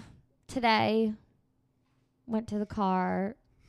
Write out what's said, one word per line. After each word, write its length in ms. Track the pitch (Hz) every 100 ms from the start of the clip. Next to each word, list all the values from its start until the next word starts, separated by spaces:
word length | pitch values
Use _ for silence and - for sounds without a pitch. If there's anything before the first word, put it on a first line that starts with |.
| - - _ _ -
today 680 | 262 233 220 220 220 220 214 _ _ _ _ _ _ _ _ _ _ -
went 220 | 220 226
to 100 | 208
the 80 | 208
car 720 | - 190 185 185 185 196 - _ _